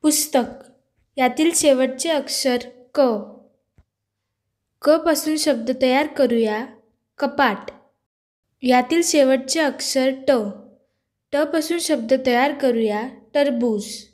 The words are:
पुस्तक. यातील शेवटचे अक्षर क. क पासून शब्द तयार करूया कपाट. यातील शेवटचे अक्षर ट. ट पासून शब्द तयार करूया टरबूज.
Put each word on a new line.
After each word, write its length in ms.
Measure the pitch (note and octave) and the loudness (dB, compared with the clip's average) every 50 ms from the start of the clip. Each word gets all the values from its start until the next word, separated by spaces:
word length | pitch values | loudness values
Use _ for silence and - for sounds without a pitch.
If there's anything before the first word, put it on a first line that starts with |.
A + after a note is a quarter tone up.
पुस्तक. 680 | - D4+ D4+ - - - - C4+ A#3 F3 - - - - _ _ _ _ _ _ _ _ _ - | 2 2 2 2 -2 0 0 0 0 0 -6 -16 -20 -20 _ _ _ _ _ _ _ _ _ 0
यातील 340 | C4 B3+ B3 B3+ D#4 E4 E4 | 0 0 2 2 0 2 2
शेवटचे 540 | - - D4+ C4+ B3+ C4 B3+ C4 - - E4+ | 2 4 4 4 4 2 -2 -2 -4 -4 -2
अक्षर 480 | D#4+ D4 - - - - - C4+ B3 B3 B3 - - - - _ _ | -2 -2 -2 -4 -6 -4 -2 0 0 -2 -4 -8 -20 -20 -20 _ _
क. 60 | - C#4 B3 A3+ G#3 G3+ - - - - _ _ _ _ _ _ _ _ _ _ _ _ _ _ _ _ _ _ _ _ _ _ _ _ _ _ _ | 2 2 2 2 -2 -6 -10 -18 -20 -20 _ _ _ _ _ _ _ _ _ _ _ _ _ _ _ _ _ _ _ _ _ _ _ _ _ _ _
क 80 | - C#4+ | 2 2
पासून 480 | D4+ D#4+ D#4 E4+ D#4 D#4 - D4+ D#4 D#4 | 2 4 4 0 0 0 0 -4 -4 -2
शब्द 340 | D4+ D#4 C#4 A#3 A3+ A#3 C4 C4 | 0 0 0 0 -2 -4 -2 0
तयार 260 | C4 B3+ B3+ C4+ D4+ D4+ | 0 2 2 2 0 -2
करूया 580 | D4+ - C#4 B3 A#3 A#3 A3+ G#3+ G#3+ - A#3+ C4+ - - _ _ _ _ _ _ _ _ | 0 0 0 2 2 2 0 0 -2 -4 -6 -10 -14 -20 _ _ _ _ _ _ _ _
कपाट. 540 | D4 C#4 C#4+ C#4+ C#4 B3+ - - - - - - _ _ _ _ _ _ _ _ _ _ _ _ _ _ _ _ | -4 -4 0 2 2 2 2 -2 -8 -16 -18 -18 _ _ _ _ _ _ _ _ _ _ _ _ _ _ _ _
यातील 400 | - B3 B3+ B3 B3 B3+ D#4+ E4+ E4+ | 0 2 2 2 2 2 0 0 0
शेवटचे 560 | E4+ - D#4 C#4 C4 C4 C4 C4+ C4+ - E4 | 2 2 2 4 4 4 0 0 -4 -2 0
अक्षर 500 | D#4 C#4+ - - - - - C4+ C4 C4 C4+ C4 - - | 0 -2 -2 -4 -8 -4 -2 0 0 0 -2 -2 0 0
ट. 40 | C#4 B3 G#3+ G3+ G3 - - - - _ _ _ _ _ _ _ _ _ _ _ | 0 0 0 -4 -8 -12 -18 -20 -20 _ _ _ _ _ _ _ _ _ _ _
ट 40 | - | -2
पासून 440 | C#4+ D4+ D4 E4+ E4 D4+ - E4 F4 | -2 -2 0 0 -2 -2 -2 -4 -4
शब्द 340 | E4 - D#4 B3+ A3+ A3+ C4 C4 C4 | -2 -2 -2 -2 0 0 0 0 2
तयार 320 | C4 A#3+ A#3+ B3+ C#4+ D4 C#4+ | 2 2 2 2 0 0 0
करूया 500 | - C4 A#3 A3+ A3+ G#3+ G#3 G#3 A3 C4 - - _ _ _ | 0 0 0 2 0 0 -2 -4 -6 -8 -12 -16 _ _ _
टरबूज. 720 | D4 C#4+ C#4+ C#4 A#3 A#3 A#3+ A3 G#3 G3+ - - - - _ | 0 0 0 0 0 0 0 -2 -2 -6 -8 -12 -16 -16 _